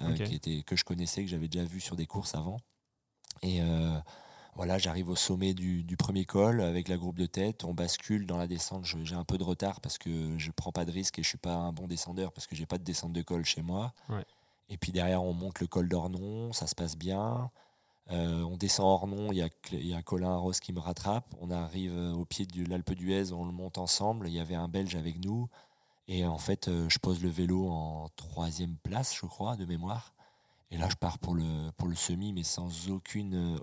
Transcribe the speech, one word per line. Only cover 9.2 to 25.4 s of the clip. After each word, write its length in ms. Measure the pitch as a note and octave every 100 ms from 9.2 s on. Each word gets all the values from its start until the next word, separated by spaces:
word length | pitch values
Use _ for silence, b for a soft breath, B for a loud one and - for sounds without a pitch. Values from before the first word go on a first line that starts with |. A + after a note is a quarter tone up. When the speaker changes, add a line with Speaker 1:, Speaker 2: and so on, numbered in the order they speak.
Speaker 1:
peu 120 | E2+ F#2
de 60 |
retard 360 | F2 F2 G2 -
parce 160 | - -
que 380 | E2+ E2 D#2+ D#2+
je 120 | D#2
prends 220 | - F2+
pas 120 | F2 E2+
de 40 |
risque 280 | F2 G2 -
et 40 |
je 60 | E2
suis 100 | -
pas 160 | F2+
un 180 | E2+ E2+
bon 140 | E2 F2+
descendeur 460 | F2 - F2+ F#2+
parce 140 | - -
que 100 | D#2
j'ai 100 | D#2+
pas 120 | F2+
de 40 |
descente 280 | F2 E2 E2+
de 100 | E2+
col 220 | E2 E2+
chez 180 | D#2+ -
moi. 300 | E2 F#2 A#2 - -
Speaker 2:
Ouais. 160 | G#2+ b b b b -
Speaker 1:
Et 80 | F#2+
puis 160 | -
derrière, 300 | F2+ F2+ F#2
on 100 | F2+
monte 280 | F2 F#2+ F2
le 60 | F2
col 220 | - F2
d'Ornon, 640 | F2+ F2 F#2 G2 A2 A#2
ça 140 | A2+ D#2+
se 80 |
passe 220 | - E2+ D#2
bien. 540 | F2 F#2+ A2 A#2+ B2 b b b b b -
Euh, 320 | E2+ E2+ E2
on 140 | E2+ F2+
descend 300 | G2 - F#2+
Ornon, 440 | F#2 G2 G2 G#2+
il 60 | F#2+
y 40 |
a 60 | E2 -
Cl-, 180 | - E2+
il 40 | E2
y 60 |
a 80 | E2+
Colin 300 | E2+ F2+ F2+
Arros 200 | F2+ F2+
qui 200 | F2 -
me 80 | F2+
rattrape. 520 | E2 F2 G2+ A2 - -
On 100 | F2
arrive, 420 | F2 E2 F#2 F#2 F2
euh, 160 | F2
au 120 | E2+
pied 200 | F2 - G2
de 220 | F2 F2
l'Alpe 240 | F2+ E2+
d'Huez, 400 | F#2 F2+ G2 F#2+
on 120 | F2
le 80 | F2
monte 260 | F2+ F#2 F#2
ensemble. 480 | F2+ - G2+ A2+ F2+
Il 60 |
y 60 | E2+
avait 140 | E2 E2+
un 120 | E2+
Belge 280 | F#2 G2 E2+
avec 280 | D#2+ E2
nous. 240 | F#2 A2+